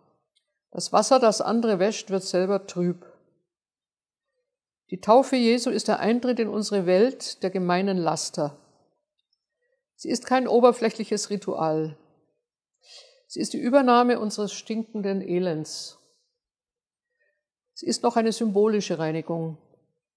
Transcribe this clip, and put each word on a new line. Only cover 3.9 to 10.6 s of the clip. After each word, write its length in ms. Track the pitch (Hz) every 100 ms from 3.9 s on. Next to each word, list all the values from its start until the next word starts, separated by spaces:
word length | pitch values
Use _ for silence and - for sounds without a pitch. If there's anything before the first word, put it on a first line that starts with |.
| _ _ _ _ _ _ _ _ _ _
Die 100 | 180
Taufe 360 | - 233 269 262
Jesu 340 | 233 247 247
ist 160 | 220 -
der 140 | 202
Eintritt 400 | 202 240 247 240
in 80 | 214
unsere 380 | 208 208 208 180
Welt 560 | 185 240 262 - -
der 60 | 190
gemeinen 480 | 185 175 175 196 185
Laster. 580 | 165 156 - - 147 139 _ _ _ _ _ _ _ _ _ _ _ _ _
Sie 140 | _ -
ist 180 | 226 -
kein 220 | 254 247
oberflächliches 840 | 240